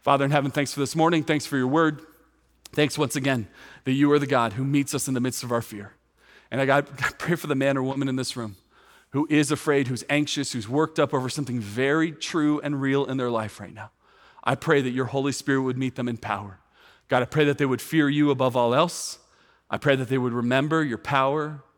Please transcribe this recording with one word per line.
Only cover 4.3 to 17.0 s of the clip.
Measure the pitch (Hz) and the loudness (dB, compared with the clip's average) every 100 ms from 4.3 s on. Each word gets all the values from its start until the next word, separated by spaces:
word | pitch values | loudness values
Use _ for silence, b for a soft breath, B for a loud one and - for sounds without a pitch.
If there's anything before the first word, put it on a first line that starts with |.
| 135 117 | 0 0
who | 104 | -2
meets | 135 143 139 | 0 0 0
us | 135 - | -4 -2
in | |
the | 127 | -2
midst | 127 - | -2 -4
of | 123 | -2
our | 117 | -2
fear. | 113 101 98 _ _ _ b b b | -4 -12 -14 _ _ _ b b b
And | - | -2
I, | |
God, | 139 139 147 | 2 2 2
<laughs> | 139 | -6
I | 135 - | -6 -4
pray | - | -4
for | 170 151 | -4 -2
the | |
man | 135 139 139 | 0 2 0
or | |
woman | 131 135 135 | -2 -2 -2
in | 131 | -2
this | 127 | -4
room | 127 110 92 _ b b b b | -6 -10 -12 _ b b b b
who | 135 151 | -4 2
is | 151 143 | 2 2
afraid, | 147 - 143 127 | 0 2 2 2
who's | 123 - | -4 0
anxious, | 147 147 147 131 | 0 0 -2 -4
who's | 123 104 | -6 -2
worked | 139 156 160 | 0 0 0
up | 147 | 0
over | 139 127 | 0 -2
something | 151 127 123 | -6 -4 -6
very | 101 107 135 156 165 | -4 -2 0 2 0
true | 147 - 170 151 147 | -4 -6 0 2 0
and | 143 143 | -2 -2
real | 135 139 | 0 0
in | 131 131 | 0 -2
their | 123 | 0
life | 117 107 - | -2 -4 -10
right | 98 | -16
now. | 104 107 _ b b b b | -14 -18 _ b b b b
I | - | -2
pray | 131 160 143 | -2 4 4
that | 127 | 4
your | 127 | -2
Holy | 123 135 139 | -2 -2 -2
Spirit | 131 - 135 | -2 0 0
would | 131 127 | 0 -2
meet | 131 | -4
them | 127 123 | -4 -6
in | 117 | -6
power. | 110 101 101 92 _ b b b | -4 -6 -6 -18 _ b b b